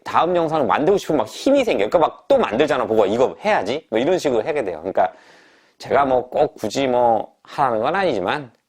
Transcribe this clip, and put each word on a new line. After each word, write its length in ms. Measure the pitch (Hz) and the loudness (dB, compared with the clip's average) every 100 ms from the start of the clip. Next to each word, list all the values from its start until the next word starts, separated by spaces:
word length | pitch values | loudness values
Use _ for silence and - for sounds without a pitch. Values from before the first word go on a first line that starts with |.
다음 320 | - 123 160 180 | -4 0 2 0
영상을 300 | 160 156 117 | 0 -2 0
만들고 320 | 101 156 202 | 2 2 0
싶은 180 | - 151 | 0 -2
막 120 | 110 | -2
힘이 360 | - - 285 | -4 0 2
생겨요. 260 | 226 131 107 | 2 0 0
그러니까 100 | 175 151 | 2 0
막 180 | - _ | -2 _
또 100 | 269 | 2
만들잖아. 480 | 143 107 151 139 104 | 2 0 0 0 0
보고 200 | 110 98 | 2 2
"이거 320 | 113 120 - 202 | 2 0 0 -2
해야지." 420 | 190 95 143 - | 0 -2 -6 -2
뭐 80 | 110 | -2
이런 180 | 135 180 | 0 0
식으로 260 | 147 120 123 | 0 0 0
하게 200 | 147 101 | -4 -4
돼요. 140 | 78 | -6
그러니까 340 | 90 98 92 - - - _ _ _ _ | -6 0 -2 -2 -20 -20 _ _ _ _
제가 260 | - 123 139 | -2 0 2
뭐 240 | 127 120 | 0 -2
꼭 260 | 127 151 - | -2 -2 -2
굳이 320 | 107 127 135 | -6 -2 0
뭐 480 | 123 120 110 - _ | 2 2 2 -2 _
하라는 360 | - - 135 113 | -14 -2 -2 0
건 160 | 123 185 | -2 -2
아니지만 560 | 190 110 92 143 131 _ | -2 -2 -2 -4 -8 _